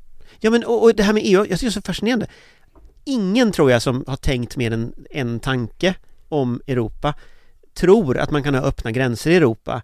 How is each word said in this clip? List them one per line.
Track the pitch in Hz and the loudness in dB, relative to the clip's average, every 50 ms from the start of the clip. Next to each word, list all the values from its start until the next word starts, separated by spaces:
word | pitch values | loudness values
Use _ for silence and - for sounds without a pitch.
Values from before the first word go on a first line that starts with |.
| - - - - - - - - | -20 -20 -18 -18 -18 -20 -12 -2
Ja, | - 220 | 0 2
men | 226 233 226 | 2 2 2
och, | 226 240 214 214 | 0 0 4 6
och | 226 233 | 4 6
det | - 202 | 6 2
här | 202 214 | 2 2
med | 214 - | 2 2
E | 220 | 4
U, | 185 | 4
jag | 185 214 | 4 4
tycker | - 185 170 - | 0 -2 -2 -2
det | |
är | 233 | -4
så | 180 208 | -4 -4
fascinerande. | - - 170 - - 220 262 214 - - - - - - _ _ _ _ _ - - - _ _ - | -6 -8 -6 -4 -2 -2 -2 -2 -4 -6 -12 -20 -20 -20 _ _ _ _ _ -20 -20 -20 _ _ -8
Ingen, | 294 269 240 196 185 202 254 247 214 | -6 -4 -2 -2 0 2 2 2 2
tror | 175 - 151 131 | 2 2 4 4
jag, | 123 117 | 4 2
som | - 143 120 127 147 | 2 -2 -4 -4 -6
har | - 143 | -8 -10
tänkt | - - 160 135 123 120 - - | -4 -2 -2 -2 -2 -4 -6 -4
mer | - 120 113 | -4 -2 -2
än | 113 113 117 - - - 131 - | -2 -4 -6 -8 -10 -14 -18 -12
en | - 151 127 120 117 113 | -8 -6 -6 -4 -6 -6
tanke | - 131 131 123 117 104 - - 170 175 180 - - - - - - - | -4 -4 -2 -2 -4 -6 -6 -2 -2 -2 -2 -4 -12 -20 -20 -20 -12 -6
om | 160 147 131 123 120 - - | -4 -2 -2 -2 -4 -6 -6
Europa | - 131 123 113 110 - - - 147 143 - - - - - _ - _ _ _ _ _ | -4 -2 -2 -2 -4 -6 -6 -6 -6 -6 -6 -14 -20 -20 -20 _ -20 _ _ _ _ _
tror | - 190 175 196 240 190 127 120 | 0 4 6 6 6 4 0 -2
att | - 143 - | -2 -2 -2
man | 147 147 127 | -2 -2 -2
kan | 147 139 | 0 -2
ha | 127 | 0
öppna | 139 139 - - - 120 | -2 -2 -4 -4 -6 -4
gränser | 113 127 135 123 117 - - 156 | -2 -2 -2 -2 -2 -2 0 2
i | 170 | 4
Europa | 180 156 120 113 - _ - 120 127 | 4 4 4 2 -2 _ -8 -8 -8